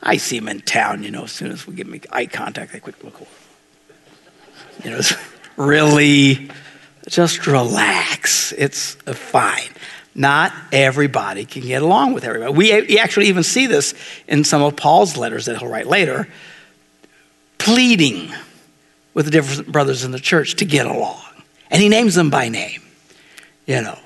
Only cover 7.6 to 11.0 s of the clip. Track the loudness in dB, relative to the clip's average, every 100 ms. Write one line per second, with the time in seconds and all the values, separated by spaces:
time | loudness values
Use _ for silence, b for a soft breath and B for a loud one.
7.6 | 2 0 0 0 -2 -4 -2 -2 -2 -2
8.6 | -4 -4 -10 -12 -12 -12 -2 0 0 -2
9.6 | -8 -16 B B B -2 2 4 2 -2
10.6 | -4 2 2 2